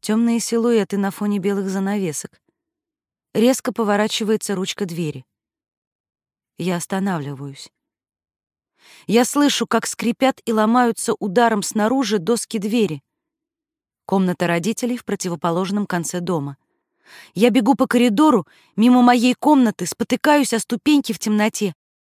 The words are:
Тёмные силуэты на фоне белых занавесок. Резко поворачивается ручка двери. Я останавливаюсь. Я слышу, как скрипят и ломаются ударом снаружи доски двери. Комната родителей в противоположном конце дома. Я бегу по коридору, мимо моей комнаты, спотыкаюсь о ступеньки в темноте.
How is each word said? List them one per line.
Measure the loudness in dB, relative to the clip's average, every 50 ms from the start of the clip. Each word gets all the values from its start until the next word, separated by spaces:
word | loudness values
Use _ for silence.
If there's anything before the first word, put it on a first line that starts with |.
Тёмные | _ -2 0 0 2 2 0 0
силуэты | -2 -2 -2 0 2 2 2 2 0 0 -2 -2
на | -2 -2
фоне | -4 -4 -4 -2 -2 -2
белых | -2 -2 -2 -2 -4 -4
занавесок. | -4 -4 -2 -2 -2 -2 -4 -4 -6 -6 -10 -14 _ _ _ _ _ _ _ _ _ _ _ _ _ _ _ _ _ _ _ _ _
Резко | 2 2 2 2 0 -2 -6
поворачивается | -4 -2 -2 0 0 0 0 -2 -2 -4 -2 -2 -2 -2 -2 -4 -4
ручка | -4 -4 -6 -6 -8 -8
двери. | -6 -6 -6 -6 -6 -8 -10 -16 _ _ _ _ _ _ _ _ _ _ _ _ _ _ _ _ _ _ _ _ _ _ _ _ _ _ _
Я | -4 -4 -4 -4
останавливаюсь. | -4 -6 -6 -4 -2 -2 -4 -4 -6 -8 -10 -12 -12 -14 -14 -16 -20 -20 _ _ _ _ _ _ _ _ _ _ _ _ _ _ _ _ _ _ _ _ _ _ _ _ -20 -20 -8
Я | 0 2 2 2
слышу, | 2 2 2 2 2 2 0 -4 0
как | -2 -2 -2
скрипят | -2 -10 _ -4 -4 -2 _ 0 0 0 -2 _
и | -4 0
ломаются | 0 2 2 4 2 2 2 0 -4 -4 -6 -4 -4
ударом | -4 -2 2 2 2 4 2 0 -4
снаружи | -4 -2 0 0 0 0 0 -2 0 -2 -2
доски | 0 0 -2 -2 -2 _ -8 -6
двери. | -6 -2 0 0 0 0 -2 -6 _ _ _ _ _ _ _ _ _ _ _ _ _ _ _ _ _ _ _ _ _
Комната | -4 -2 0 0 0 0 -2 -2 -2
родителей | -2 -2 -2 -2 -4 -4 -4 -6 -6 -6
в | -6
противоположном | -8 -8 -6 -4 -6 -8 -4 -2 -2 -2 -2 -2 -2 -2 -4 -4
конце | -2 -4 -4 -4 -4 -6 -6
дома. | -4 -2 -4 -4 -4 -6 -10 _ _ _ _ _ _ _ _ _ _ _ -20 -20 -20 -16 _
Я | 2 2 4
бегу | 4 4 4 2 2
по | 2 2 2
коридору, | 2 2 4 4 4 4 4 4 4 2 0 _ _ _ _ _ _
мимо | 2 4 6 6 6
моей | 6 6 6 4 4 2 0
комнаты, | _ 2 4 4 6 4 2 0 _ -6
спотыкаюсь | -8 -6 _ -4 -4 -4 -2 _ 2 4 4 2 2 -2
о | -4
ступеньки | -4 _ -8 -4 _ 2 2 2 2 0 -6
в | -6
темноте. | -4 -2 0 0 0 0 -2 -2 -4 -4 -6 _ _ _ _ _ _ _ _